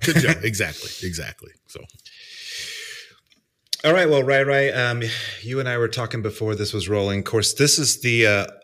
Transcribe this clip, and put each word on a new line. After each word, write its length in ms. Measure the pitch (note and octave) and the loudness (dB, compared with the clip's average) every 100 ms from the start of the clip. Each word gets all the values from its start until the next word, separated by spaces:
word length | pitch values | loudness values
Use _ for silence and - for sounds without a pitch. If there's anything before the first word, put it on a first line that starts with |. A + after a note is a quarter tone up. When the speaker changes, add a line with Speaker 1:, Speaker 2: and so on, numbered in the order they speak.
Speaker 1:
To 100 | - | 2
Joe. 200 | E3 D#3+ D#3+ | 4 4 2
<laughs> 60 | |
Exactly. 460 | A2+ G2+ E2+ - - - F#2 | -2 -2 -4 -6 -12 -10 -8
Exactly. 440 | D#2+ - - - - _ | -8 -10 -14 -20 -20 _
So. 140 | - - - - - - - - - - - - - - _ _ _ _ _ _ - | -20 -20 -20 -20 -20 -20 -16 -14 -12 -12 -12 -14 -16 -18 _ _ _ _ _ _ 0
Speaker 2:
All 100 | D3+ | 2
right. 160 | F3+ E3+ | 4 4
Well, 140 | C#3+ | 4
Rai 200 | C3+ C#3 | 4 2
Rai, 280 | C#3 C#3 C#3 | 4 2 2
um, 320 | B2 A#2+ A#2+ A2+ - - - | 0 0 0 -4 -6 -8 -12
you 160 | A2 C3 | -6 -4
and 100 | B2+ | -2
I 80 | A#2+ | 0
were 100 | A2+ | -2
talking 340 | B2+ A2+ A#2 | -2 -4 -4
before 320 | G#2+ - A2 G#2 | -6 -4 -2 -2
this 180 | G#2 | -2
was 160 | G#2+ F2+ | -4 -2
rolling. 300 | G#2 G2 G2 | 0 0 0
Of 60 | F#2 | 0
course, 280 | A2+ G#2 | 0 0
this 240 | - C#3+ - | 2 4 4
is 240 | C3 - | 2 0
the, 240 | B2 A#2 A2 | 2 4 6
uh, 220 | G2+ F#2+ - | 4 0 -8